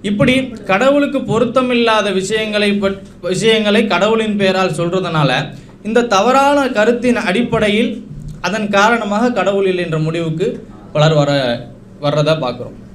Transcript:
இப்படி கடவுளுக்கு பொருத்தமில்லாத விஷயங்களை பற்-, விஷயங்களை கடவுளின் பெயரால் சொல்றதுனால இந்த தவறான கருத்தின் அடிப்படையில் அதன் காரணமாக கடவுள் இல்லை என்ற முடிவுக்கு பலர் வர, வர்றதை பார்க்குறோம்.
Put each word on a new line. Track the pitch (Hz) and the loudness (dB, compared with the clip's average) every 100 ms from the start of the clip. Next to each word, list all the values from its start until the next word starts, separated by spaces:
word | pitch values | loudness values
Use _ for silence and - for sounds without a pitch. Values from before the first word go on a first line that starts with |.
இப்படி | 202 202 254 262 254 - - | -2 2 2 2 0 -10 -2
கடவுளுக்கு | 190 262 285 277 269 | 2 4 2 2 -2
பொருத்தமில்லாத | - 214 247 254 247 240 233 220 202 | -2 0 2 0 0 2 2 2 0
விஷயங்களை | 190 185 220 220 208 202 | -2 -2 -2 -2 0 0
பற்-, | 196 196 196 - - | 0 -2 -4 -12 -10
விஷயங்களை | 175 185 220 220 208 214 - | -4 0 2 2 2 2 2
கடவுளின் | 175 208 226 214 202 | 2 2 2 0 0
பெயரால் | 190 185 185 160 | 0 2 0 -2
சொல்றதுனால | 170 185 180 160 139 131 123 - - - | -2 -2 -2 0 2 0 -4 -12 -20 -12
இந்த | 208 233 | -2 0
தவறான | 233 190 226 269 277 285 262 | 2 2 4 4 4 2 2
கருத்தின் | 208 214 233 247 226 175 | 2 2 2 0 0 0
அடிப்படையில் | 202 - 226 208 208 262 - - - - - | 0 0 0 2 0 0 -4 -12 -14 -14 -8
அதன் | 180 214 202 | -4 -4 0
காரணமாக | 202 214 233 208 208 247 | 2 4 2 0 0 0
கடவுள் | 202 185 196 190 | 0 0 2 0
இல்லை | 180 170 | 0 -2
என்ற | 156 | -2
முடிவுக்கு | 156 165 165 156 214 - - - - | -2 -2 -4 -2 -4 -4 -14 -20 -6
பலர் | 151 151 151 | 0 2 2
வர, | 143 143 127 117 - - - - | 2 0 0 -4 -8 -20 -20 -6
வர்றதை | 147 147 151 | -2 0 0
பார்க்குறோம். | 156 127 - 117 - - | 0 -2 -6 -12 -14 -20